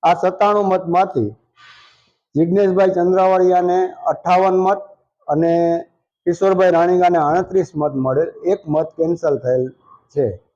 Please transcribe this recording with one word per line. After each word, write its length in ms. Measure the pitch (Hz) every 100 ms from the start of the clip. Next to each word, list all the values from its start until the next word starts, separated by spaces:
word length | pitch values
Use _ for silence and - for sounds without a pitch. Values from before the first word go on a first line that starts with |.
આ 120 | 170
સત્તાણું 520 | 175 185 190 208 208 196
મતમાંથી 640 | 185 175 175 190 143 104 107 _ _ - - - _ _ _ _
જિજ્ઞેશભાઈ 560 | 139 170 190 202 185 190
ચંદ્રાવાડિયાને 1000 | 180 175 185 190 185 185 180 180 180 185 - -
અઠ્ઠાવન 500 | - 170 180 190 185
મત 220 | 185 202 - - _ _ -
અને 580 | 151 170 170 170 170 - _ _ _ -
કિશોરભાઈ 440 | 170 190 190 185
રાણીગાને 480 | 170 175 180 180 175
આડત્રીસ 520 | 143 170 185 185 175 151
મત 160 | 151
મળેલ, 560 | 135 131 131 165 - 170
એક 80 | 196 160
મત 180 | 151 160
કેન્સલ 520 | - 165 170 160 139
થયેલ 300 | 123 127 127 - _ - _ 147
છે. 280 | 127 95 _